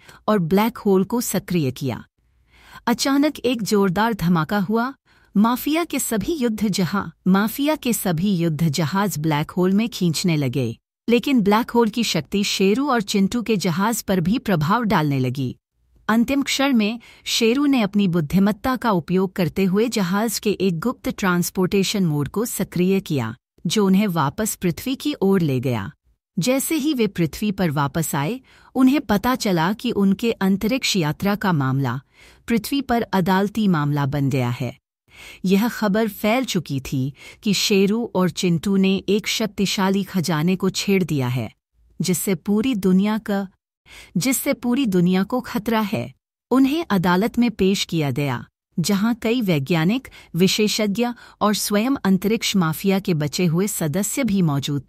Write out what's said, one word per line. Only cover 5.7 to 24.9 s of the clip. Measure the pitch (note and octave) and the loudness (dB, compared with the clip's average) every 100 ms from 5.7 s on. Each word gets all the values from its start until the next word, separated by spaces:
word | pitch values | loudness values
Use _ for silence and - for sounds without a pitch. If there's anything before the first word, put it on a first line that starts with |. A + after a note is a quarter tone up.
| D#4 | -2
के | E4+ C#4 | -2 -4
सभी | - A3 G3+ | -2 -4 -2
युद्ध | E4 A#3+ G#3+ G#3+ | -2 -2 0 -2
जहां-, | F3+ E3 G3 E3 - - | 0 0 -2 -6 -4 2
माफिया | F#3+ G#3+ - C#4+ D#4 | 2 2 -2 -2 0
के | B3 | -2
सभी | A3+ G3+ D#3+ G#3 F3+ | -2 -2 0 0 0
युद्ध | E3+ D3+ E3 | 0 0 0
जहाज | C#3 D3 F#3+ G3+ D3+ | 0 -2 0 -2 -2
ब्लैक | D#3+ D3 C3 | -2 -2 -2
होल | - F#3 | 0 2
में | G3 A3+ | 2 0
खींचने | - F3 D3 F#3 D#3 | 0 -2 0 0 0
लगे, | C3+ C3+ A#2 A2+ _ _ - | 0 -2 -4 -6 _ _ 0
लेकिन | A#3 - C4 | 0 2 2
ब्लैक | G3 G#3 - | 4 2 2
होल | A#3 A#3 | 2 2
की | A#3+ | 0
शक्ति | A3+ E3+ - G3+ | -2 -2 -2 -2
शेरू | G3+ - G3 G#3+ C#4+ | -2 0 2 2 0
और | A#3+ | -2
चिंटू | G3+ G#3 G3 A#3+ | 0 0 0 0
के | G#3 A3 | -2 0
जहाज | F#3+ D#3+ G#3 A3+ | 0 0 -2 -2
पर | - F#3 | -2 0
भी | E3+ B3+ | 2 -2
प्रभाव | - F3 D3+ A3 | 0 0 2 0
डालने | A3+ F#3+ D3+ C#3 | 2 2 2 0
लगी। | B2+ B2+ B2+ - _ _ _ _ - | 0 -2 -6 -8 _ _ _ _ 0
अंतिम | A3+ A#3 C#4 | 2 2 0
क्षण | C#4 - C#4 | -2 0 2
में | A#3+ G#3 A#3 - - | 2 2 -2 -12 -16
शेरू | - - A3+ B3+ C#4+ | -6 0 2 4 2
ने | C4+ | 2
अपनी | G3+ G#3 G3 | 2 2 2
बुद्धिमत्ता | F3 D3 F#3 G3+ G3 C4+ B3+ | 2 0 2 2 0 -4 -2
का | A#3+ | 0
उपयोग | F#3 - F3+ F#3+ | 0 0 0 0
करते | - E3 - | -2 -2 0
हुए | F#3+ G3 A#3 | 0 2 0
जहाज | A3 F3 G3 A3+ - | 0 -2 -2 -2 -2
के | G#3+ | -4
एक | - F#3+ E3 | 0 0 0
गुप्त | A3 B3+ B3+ | -4 -4 -8
ट्रांसपोर्टेशन | - G3 F3 F3 - F3+ G3+ F#3+ G#3 F3 | -2 0 0 -2 -2 0 0 0 0 0
मोड | D3 C#3+ | 0 -2
को | G3 | -4
सक्रिय | A#3+ - C#3+ E3 F3+ F#3+ | -6 -4 -6 0 0 0
किया, | G3 D3 A2 - _ _ F3 | 0 -4 -4 -10 _ _ -2
जो | G#3+ G3 | 0 4
उन्हें | F#3+ G#3+ | 2 2
वापस | E3+ C#3 - G#3+ | 0 0 -2 -6
पृथ्वी | - F3+ E3 - | -2 -4 -4 -6